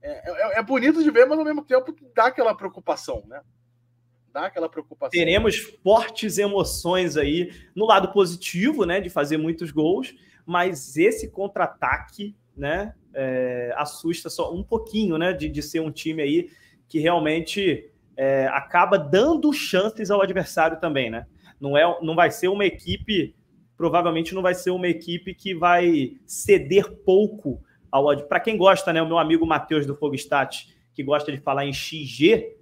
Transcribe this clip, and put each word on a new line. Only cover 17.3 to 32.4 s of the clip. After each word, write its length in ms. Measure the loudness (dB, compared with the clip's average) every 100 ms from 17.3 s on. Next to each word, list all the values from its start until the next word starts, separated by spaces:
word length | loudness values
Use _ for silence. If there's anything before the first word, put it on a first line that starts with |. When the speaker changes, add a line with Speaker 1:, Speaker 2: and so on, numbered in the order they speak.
| -2 -4 -2 -2 -2 -6 _ _
Speaker 2:
é, 320 | -4 0 2 0
acaba 500 | -2 0 2 4 2
dando 520 | 2 2 4 4 2
chances 560 | 0 -2 0 0 -4 -2
ao 100 | 0
adversário 580 | 2 0 -4 0 0 0
também, 300 | -4 -2 -2
né? 180 | -4 -12 _ _ _
Não 180 | 0 4
é, 60 | 4 2
não 120 | -2
vai 160 | 2 2
ser 180 | 2 -2
uma 180 | 2 0
equipe, 680 | -2 -8 -8 -4 -2 -2 _ _ _ _
provavelmente 600 | _ 0 2 2 0 -4
não 80 | -2
vai 120 | -2
ser 160 | 0 -2
uma 160 | -2 -2
equipe 480 | -4 -4 -10 -10
que 200 | -12 -8
vai 640 | -2 4 4 4 2 0 -8 _
ceder 640 | -12 4 4 6 2 2 -4 4
pouco 560 | 4 4 -2 -8 -8 -12 _ _
ao 200 | 2 2
ad-, 140 | 2 0
pra 100 | -2
quem 200 | 0 4
gosta, 340 | 6 6 2
né, 80 | 0
o 60 | 2
meu 120 | 2
amigo 280 | 2 2 2
Matheus 400 | 0 0 -2 -2
do 100 | -4
Fogo 180 | -4
Stat, 540 | -6 -2 -2 -2 -6 -18 _ _
que 100 | -10
gosta 300 | -2 -2 -2
de 60 | -8
falar 260 | -4 -2
em 80 | -4
X 340 | -6 -10 -10 -12
G 460 | 2 4 4